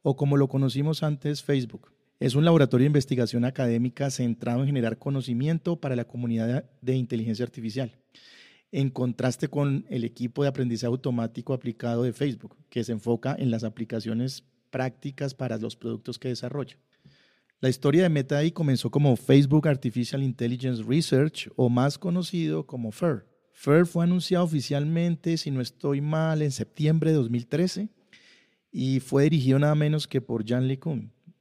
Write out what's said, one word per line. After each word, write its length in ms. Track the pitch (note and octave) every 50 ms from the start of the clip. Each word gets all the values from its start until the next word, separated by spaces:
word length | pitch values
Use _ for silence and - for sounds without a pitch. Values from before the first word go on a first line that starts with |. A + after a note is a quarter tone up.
| -
o 120 | C#3+ C3+
como 220 | C3+ D3 C#3 C#3+
lo 100 | C#3 C#3
conocimos 560 | C3+ - C3+ C#3 C3 A#2+ C3+ C#3+ D#3 D#3 - D#3+
antes, 400 | D3+ D3 C3+ - D3 D3 C#3 -
Facebook. 480 | - C#3+ C3+ B2 A2 - - - _ _ _ _ _ _ _
Es 160 | - C3+ A#2
un 80 | C#3+ D#3
laboratorio 400 | E3+ E3+ D#3+ C#3 A#2+ - B2 C3
de 60 | D3
investigación 540 | D3 D3 C3+ - C3 B2 A#2+ A2 - A#2+ A#2+
académica 680 | B2+ C3+ - C3 A#2+ A#2 A#2 A#2+ B2+ A#2+ - C#3 C#3
centrado 500 | C3+ - B2+ A#2+ A2+ A#2 - A#2+ A#2+ B2
en 60 | C#3
generar 340 | C#3 C#3+ C3 A#2 A2+ A2+ -
conocimiento 800 | - C#3+ C#3 C3+ B2 C3 A#2+ A#2 C3+ D#3 E3 D#3+ - F3 E3+ D#3+
para 160 | - C#3 C3
la 80 | A#2+ A#2
comunidad 680 | - - A#2+ A#2+ A#2 A#2 A2+ A2 A#2 B2 C#3 - - _ _
de 140 | - B2+ C3
inteligencia 500 | C3 B2 - B2 A#2 A2+ A2+ A2 G2+ B2
artificial, 540 | - - B2 A2+ A2+ G2+ C3 C3 A2 - _ _ _ _ - - - - - - - _ _ _ _
en 200 | - C#3+ C#3 C3+
contraste 580 | C3+ - B2+ B2 A#2 - A#2+ B2+ A#2+ - - D3
con 360 | - C#3+ C#3+ C#3+ C3+ C#3 - -
el 140 | C3+ B2 A2+
equipo 400 | A2+ - - A#2+ A#2 - C#3+ C#3+
de 60 | C#3
aprendizaje 360 | C3+ C#3 C3 B2 A#2 G#2 B2
automático 680 | A#2 A#2+ C3 - C#3 B2 A#2 A2+ A2+ A#2 A#2+ A#2 - C3+
aplicado 520 | A#2+ - B2 A2 - - A#2+ A#2 A#2 B2
de 80 | B2+ G#2+
Facebook, 440 | - C#3+ C#3+ A#2 G2+ - - - _ _ _
que 140 | - B2 A2
se 80 | A#2+ A#2
enfoca 420 | G#2 - A#2 A#2 A2 - C3 D3
en 140 | - C#3 B2
las 140 | A2+ A2 A2
aplicaciones 800 | A2+ A2 - A2+ - A#2+ A2+ G#2 A2 A2+ A2+ B2 C3 C3 - - _ _ _ _ _
prácticas 640 | - B2+ B2+ C3 B2+ _ - C#3+ C3+ - C#3+ C3+ C3+
para 240 | - C3 A#2+ A2+ A2
los 160 | A2 A2+ -
productos 460 | - - A#2 A#2 A2+ - - A#2 -
que 80 | - B2+
desarrolla. 500 | B2 - - B2 C3+ C#3+ B2+ C3 - _ _ _ _ _ _ _ _ _ _ _ _ _ _ _ _ _
La 80 | - C3
historia 360 | B2 - - C#3+ C#3 E3+ F#3
de 40 | F3
Meta 300 | D#3 D3 C3+ C#3 D3 C#3+
A 60 | D3+
I 80 | E3+ E3+
comenzó 360 | - D#3+ C#3+ C3 A#2+ - A#2+ -
como 240 | D3 D3 C#3 B2
Facebook 500 | - - - C3 C#3 C#3+ C3 D3+ D#3 D3
Artificial 560 | D#3+ C#3+ C3 - B2 - B2+ A#2+ - - C3+ C#3
Intelligence 580 | C3 A#2+ - B2 A#2 B2 B2 C3 C3 B2 A2+ A2
Research, 640 | A2 C3 E3 D#3+ - - C3 D3 D#3 - - - - -
o 120 | - B2+ A#2+
más 300 | B2 B2 B2+ C#3+ C#3+ -
conocido 640 | - F3+ E3+ F#3 F3 - - F3 D#3+ D3+ D#3 D#3 D3
como 280 | - - B2 A#2 A2 G#2
fair. 340 | - F3 E3+ C#3+ - - _ _ _ _ _ _
fair 340 | - - C#3+ C#3+ E3 F3+
fue 180 | E3+ - E3+ E3+
anunciado 400 | F3 F3+ F3+ D#3+ - F#3 F3 F3+
oficialmente, 920 | E3 D#3+ C#3+ B2 - C#3+ C#3+ D3 D#3 E3 E3+ E3+ F3 E3+ C#3+ - E3 E3
si 140 | D#3 - D3+
no 100 | C3+ C3
estoy 400 | B2 A#2+ - _ - C#3+ C#3+ C#3
mal, 420 | D3 D3+ D#3 D#3+ D#3+ D#3+ D#3 D3+ D3+
en 100 | C#3+ C3
septiembre 580 | - - - _ - D3 D3+ D#3+ D#3+ D#3 D#3+
de 60 | D#3+
dos 120 | D3+ B2 A2+
mil 180 | A#2+ A#2+ A#2+ -
trece 400 | - D3+ F3+ F#3 - F#3 G#3 G#3+ - _ _ _ - - _ _ _ _ _ _ _ _ _ _
y 300 | - - B2+ C3 C3+ C3
fue 240 | - - C3+ C#3 C#3+
dirigido 340 | D#3 D#3+ D#3 B2+ C3 C3 C#3
nada 160 | D3 D3+ D3+
menos 340 | D3+ D3+ D3+ D3+ D3+ D3 -
que 120 | - C3+
por 240 | - - A#2+ A2+ G#2+
Jan 220 | G#2+ A#2+ B2+ B2+
LeCun, 460 | C3 C3+ C3 - E3 D3+ A#2 G#2+ A2 - _ _ - - _